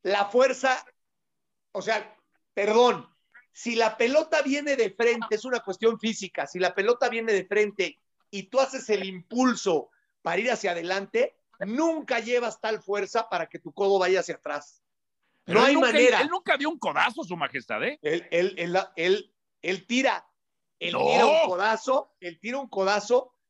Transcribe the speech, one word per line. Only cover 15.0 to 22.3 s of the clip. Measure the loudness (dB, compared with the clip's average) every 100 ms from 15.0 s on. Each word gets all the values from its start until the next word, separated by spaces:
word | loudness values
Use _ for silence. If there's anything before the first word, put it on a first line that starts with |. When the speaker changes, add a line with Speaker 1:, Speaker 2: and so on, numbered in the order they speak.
| _ _ _ _
Speaker 2:
Pero | 2 6
Speaker 1:
No |
Speaker 2:
él | 6
Speaker 1:
hay |
Speaker 2:
nunca, | 6 4
Speaker 1:
manera. | 6 6 4
Speaker 2:
él | 0
nunca | -2 -2 -2
dio | -2
un | -4
codazo, | -4 0 0 -2
su | -10 -6
majestad, | -6 -6 -6 -4
¿eh? | -4 -4
Speaker 1:
Él, | -4 -4 -2
él, | -2 0 -2
él, | -4 -2 -4 -4
él, | 0 0 -2 _ _ _
él | -6 -6 -2
tira, | 0 0 -2 _ _ _ _ _ -12
él | -6
Speaker 2:
No. | -2 2
Speaker 1:
tira | 4 6
un | 6 2
codazo, | 0 0 -2 0 -2 -2 _
él | -16